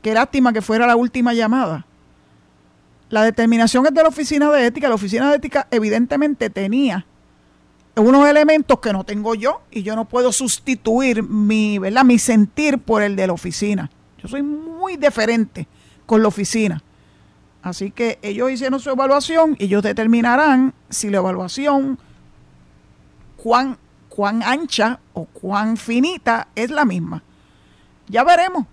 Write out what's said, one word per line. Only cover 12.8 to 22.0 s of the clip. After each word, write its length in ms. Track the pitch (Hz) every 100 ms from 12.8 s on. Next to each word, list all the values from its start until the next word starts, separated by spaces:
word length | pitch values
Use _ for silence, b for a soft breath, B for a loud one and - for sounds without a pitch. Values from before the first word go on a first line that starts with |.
| - 220
el 120 | 208
de 120 | 196 190
la 80 |
oficina. 560 | 170 180 160 208 202 151 _ _ _
Yo 80 | -
soy 160 | 277
muy 540 | 285 302 320 330 381 330
deferente 720 | 285 - 220 233 214 - 151 b b b -
con 160 | 220
la 60 | 220
oficina. 540 | 196 196 226 208 156 _ b b b b b _ _
Así 280 | 180 175 196
que 280 | - 233 -
ellos 280 | 208 202 254
hicieron 300 | 262 262 269
su 100 | 294
evaluación 640 | 262 269 277 277 320 320 285
y 80 | 196
ellos 160 | 202
determinarán 880 | 208 202 226 233 233 247 302 254 262 - _
si 220 | 220 208
la 80 | 196
evaluación, 800 | 185 185 180 262 285 277 269 262